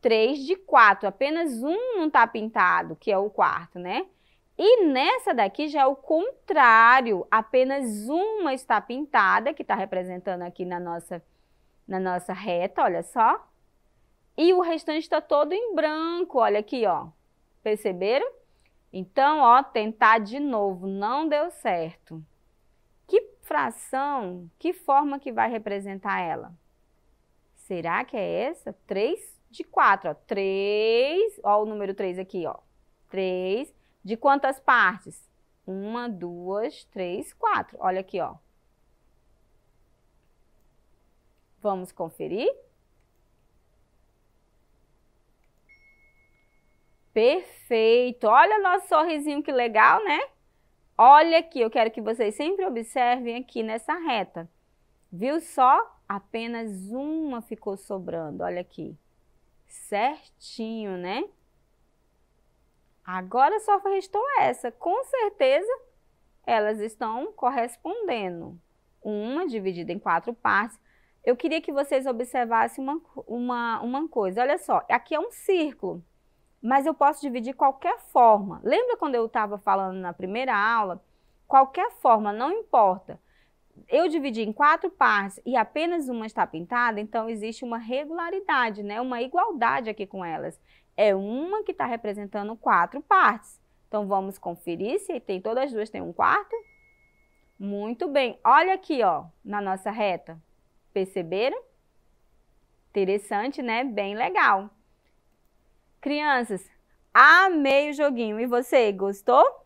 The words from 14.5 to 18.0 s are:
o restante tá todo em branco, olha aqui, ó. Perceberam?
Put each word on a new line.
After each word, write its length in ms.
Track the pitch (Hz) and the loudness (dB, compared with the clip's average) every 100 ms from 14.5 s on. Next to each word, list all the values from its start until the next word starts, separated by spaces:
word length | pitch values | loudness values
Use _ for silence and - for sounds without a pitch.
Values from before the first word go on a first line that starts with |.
o 80 | 359 | 4
restante 480 | 339 330 - 311 320 | 2 -2 -4 -6 -2
tá 120 | 311 | -2
todo 320 | 320 294 294 | 2 2 2
em 220 | 381 480 | 0 -2
branco, 640 | 339 302 311 330 349 349 262 | 0 -2 -2 -4 -4 -2 2
olha 200 | 214 208 | 2 2
aqui, 280 | 208 262 214 | -2 -2 0
ó. 220 | 160 143 _ _ _ _ _ | -2 -6 _ _ _ _ _
Perceberam? 680 | 214 214 208 180 | -4 -2 -2 -2